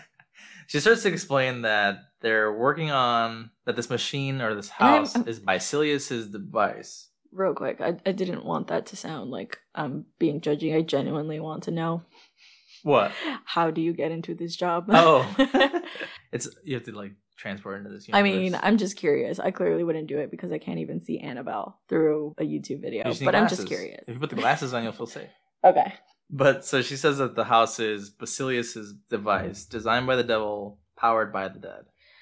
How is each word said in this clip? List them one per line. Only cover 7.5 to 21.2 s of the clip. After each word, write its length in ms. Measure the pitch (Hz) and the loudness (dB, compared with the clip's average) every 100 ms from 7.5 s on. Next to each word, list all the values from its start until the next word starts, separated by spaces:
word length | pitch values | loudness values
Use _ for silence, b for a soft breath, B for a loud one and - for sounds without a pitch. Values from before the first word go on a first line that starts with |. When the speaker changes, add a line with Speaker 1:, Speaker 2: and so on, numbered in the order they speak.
Speaker 2:
quick, 260 | - 131 - | -2 -4 -4
I, 160 | - 170 196 | -4 -2 -2
I 60 | |
didn't 320 | 190 185 170 - | -2 -4 -6 -4
want 220 | 160 - | -4 -2
that 180 | - - | -4 -6
to 100 | 190 | -10
sound 340 | - 151 98 | -10 -8 -8
like 280 | - - - _ | -8 -10 -14 _
I'm 320 | - 151 147 - - | -8 -6 -6 -10 -2
being 220 | 165 147 | 0 0
judgy. 340 | 151 147 156 160 | -2 -2 0 0
I 60 | |
genuinely 580 | 165 139 139 151 156 156 | 2 0 0 -2 -4 -6
want 240 | 156 156 | -8 -8
to 80 | - | -6
know. 320 | 170 165 165 - b b b b b b b | -2 -2 -4 -6 b b b b b b b
Speaker 1:
What? 280 | - 131 101 - B 254 - | 4 6 4 0 B -8 -4
Speaker 2:
How 260 | 170 165 | 0 2
do 80 | 165 | 2
you 120 | 165 | -2
get 180 | 170 160 | 0 -2
into 240 | 165 165 170 | -4 -8 -8
this 200 | 170 - | -8 -4
job? 280 | 175 170 185 | -2 -2 4
Speaker 1:
Oh. 360 | 165 165 139 131 196 | 6 8 8 4 2
Speaker 2:
<laughs> 440 | 269 269 277 349 - B B B | 2 4 4 2 -6 B B B
Speaker 1:
<laughs> 160 | B | B
It's, 160 | 120 - - 160 | -8 -8 -12 -8
you 100 | 123 | -8
have 80 | |
to, 80 | 113 | -8
like, 220 | 104 101 101 _ - | -12 -14 -16 _ -14
transported 480 | 110 98 101 98 101 | -10 -10 -10 -10 -12
into 100 | 101 | -16
this 120 | - | 0
Speaker 2:
I 120 | 208 | 4
mean, 180 | 202 190 | 4 4
Speaker 1:
universe. 180 | 185 175 | 0 0
Speaker 2:
I'm 140 | 202 214 | 4 4
just 200 | 190 - | 2 -2
curious. 420 | 165 139 127 180 | 2 2 2 -2
I 120 | 190 | -4
clearly 320 | 185 180 165 | 0 0 2
wouldn't 240 | 170 156 156 | 0 -2 -4
do 100 | 147 | -6
it 120 | 135 | -6
because 200 | - 180 | -8 -8
I 60 | 156 | -8
can't 220 | - 165 | -6 -6
even 200 | 147 160 | -6 -8
see 180 | 165 | -6
Annabelle 600 | 160 | -8